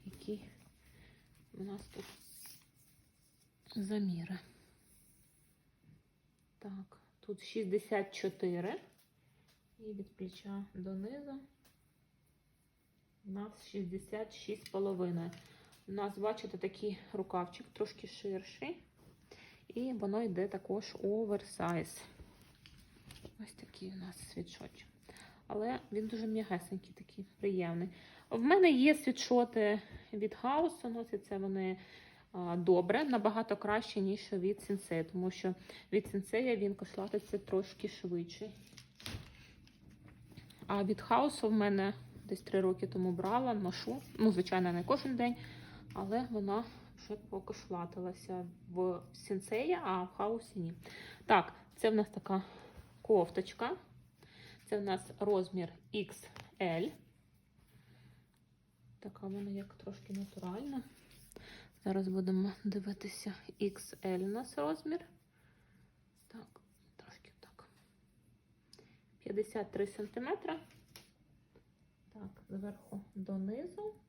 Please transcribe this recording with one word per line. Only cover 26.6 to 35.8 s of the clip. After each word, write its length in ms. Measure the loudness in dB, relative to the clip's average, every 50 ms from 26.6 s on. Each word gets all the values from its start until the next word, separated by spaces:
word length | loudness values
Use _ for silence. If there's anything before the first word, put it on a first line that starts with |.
| -2 -4 -6 -6 -6 -10 -18
такий 300 | -18 -18 -14 -12 -12 -12 -12 -8 0
приємний. 480 | 0 2 2 2 2 2 0 0 -2 -2 -6 -12 -20 -20 -20 -20 -6 -2
В 100 | 0 4
мене 300 | 6 8 10 12 12 10
є 240 | 10 10 10 8 8
світшоти 840 | 8 4 0 0 0 2 6 6 6 6 6 4 4 6 6 4 2 0 -8 -16 -16 -12 -8
від 220 | -2 -2 -2 -2 -2
Хаусу, 540 | 0 0 2 4 4 4 4 0 -2 -6 -6
носяться 500 | -4 -4 -4 -4 -6 -6 -4 -4 -4 -2
вони, 380 | 0 0 0 0 0 0 -2 -2 -8 -18 -20 -20 -20 -20 -20 -20 -20 _
а, 240 | -6 -4 -2 0 2
добре, 480 | 4 8 8 8 8 8 6 4 4 4
набагато 520 | 4 4 4 4 4 4 4 2 0 0
краще, 440 | 0 2 2 2 2 0 0 0 2
ніж 320 | 2 2 2 0 -2 -4
від 280 | -2 2 2 2 2 0
Сінсея, 440 | 0 -2 -2 -2 0 0 0 0 0
тому 260 | 0 -2 0 0 0
що 240 | -2 0 0 -2 -2 -2 -8 -16 -16 -18